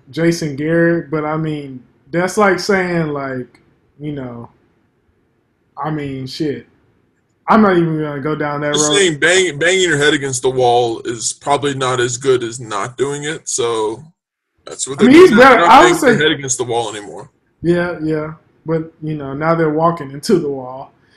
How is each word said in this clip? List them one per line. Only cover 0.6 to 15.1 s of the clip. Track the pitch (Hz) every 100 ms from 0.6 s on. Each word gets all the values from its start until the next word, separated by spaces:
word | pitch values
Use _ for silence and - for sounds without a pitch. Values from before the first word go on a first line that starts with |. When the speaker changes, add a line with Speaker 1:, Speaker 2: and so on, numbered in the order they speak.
| 156 165 170 170 139
Speaker 1:
but | 156 151
I | 156
mean, | 160 151 143 127 _ _ -
that's | 170 180 214
like | 202 180
saying, | - 190 180 170 156
like, | 143 135 131 127 _ _ _ _ -
you | 151
know, | 143 127 120 113 _ _ _ _ _ _ _ _ _ _ _ _ -
I | 147
mean, | 151 143 135 131
shit. | - 151 120 - _ _ _ _ _ _ _ -
I'm | 208
not | 208 180
even | 165 156
gonna | 151 143
go | 147 151
down | 147 147
that | 147
Speaker 2:
Just | 147 151
Speaker 1:
road. | 196
Speaker 2:
saying, | 185 143
bang, | 160 185 185 143
banging | 165 190 180
your | 147
head | 147
against | 151 135 131
the | 131
wall | 131 123 123 120 113
is | - 117 117
probably | - - 143 143
not | 135 131 127
as | 123 123
good | 139 123
as | 117 120
not | 110 104 110 -
doing | 139 143
it. | 147 156 -
So | - 117 113 107 117 156 _ _ _ _ _ -
that's | - 127
what | 135
Speaker 1:
I |
Speaker 2:
they're | -